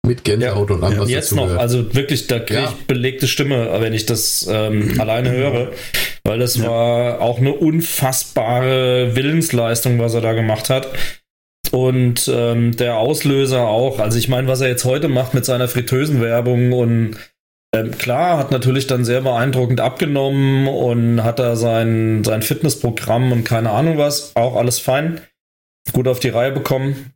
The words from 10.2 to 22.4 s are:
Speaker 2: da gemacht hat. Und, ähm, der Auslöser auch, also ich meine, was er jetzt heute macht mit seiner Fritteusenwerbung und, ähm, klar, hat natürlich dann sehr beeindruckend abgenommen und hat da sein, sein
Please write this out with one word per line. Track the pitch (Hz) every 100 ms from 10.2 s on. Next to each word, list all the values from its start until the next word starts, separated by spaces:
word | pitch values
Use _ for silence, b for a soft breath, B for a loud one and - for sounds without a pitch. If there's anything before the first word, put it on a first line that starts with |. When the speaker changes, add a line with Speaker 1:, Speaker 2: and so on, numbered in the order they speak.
Speaker 2:
da | 113
gemacht | 113 113 110 -
hat. | 131 - B B B _ _ _ _ -
Und, | 127 127 127 123 120 -
ähm, | 123 120 117 120 117
der | 120 113
Auslöser | 117 151 147 135 131 127 117
auch, | 107 131 117
also | 107 117
ich | 113
meine, | 127 131
was | 127
er | 131
jetzt | 123 127
heute | 135 160
macht | 127 127
mit | 131 123
seiner | 123 123
Fritteusenwerbung | 127 120 131 151 135 117 117 120 123 123
und, | 123 117 117 113 - - _ _ _ _ 113
ähm, | 110 -
klar, | 123 123 180 165
hat | 131
natürlich | 131 127 131 127
dann | 127
sehr | 117 123
beeindruckend | 131 117 131 127 123 123
abgenommen | 120 - 147 139 135 139 135 135 135
und | - 127 120 117 117
hat | 113 117
da | 123 117
sein, | 117 113 113 113 110 110
sein | 110 110